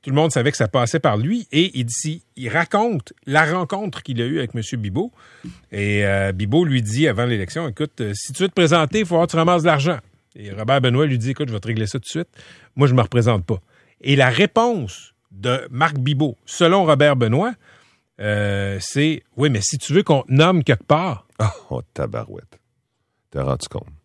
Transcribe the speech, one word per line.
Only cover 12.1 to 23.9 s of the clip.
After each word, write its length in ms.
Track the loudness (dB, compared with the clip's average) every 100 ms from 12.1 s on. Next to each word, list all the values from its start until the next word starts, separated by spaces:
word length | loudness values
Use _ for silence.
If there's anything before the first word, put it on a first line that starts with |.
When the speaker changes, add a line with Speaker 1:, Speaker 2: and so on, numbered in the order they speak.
| -8 -8 _ -20 -20 _ 2
Speaker 1:
Moi, 100 | 4
je 80 |
me 80 | 4
représente 420 | 2 2 2 0
pas. » 160 | -2 -8 _ _ _ _
Et 140 | 0 4
la 140 | 4
réponse 840 | 4 2 2 0 -2 -6 -12 -20 _ _
de 340 | -8 -4 -4 -4
Marc 280 | -2 -2 0
Bibeau, 380 | -2 0 -2 -4 -16
selon 380 | 2 4 4 4
Robert 300 | 6 6 4
Benoît, 360 | 2 2 0 -6 _ _ _ _ _ -8
euh, 580 | -4 -2 0 -2 -4 -6
c'est, « 420 | -6 -2 0 -2 _ -2
Oui, 140 | 0
mais 100 | 0
si 160 | -2 -6
tu 160 | 0
veux 100 | 0
qu'on 200 | 4 2
te 100 | 4
nomme 300 | 4 6 4
quelque 200 | 2 0
part. » 420 | 2 0 0 -6 _ _
Speaker 2:
Oh, 40 | -4 -4 -10
oh, 120 | -12 -10
tabarouette. 640 | -8 -8 -8 -12 -18 -20 _ _ _ _ _ _ _ _
T'as 120 | -6
rendu 260 | -4 -4 -6
compte. 180 | -12 -14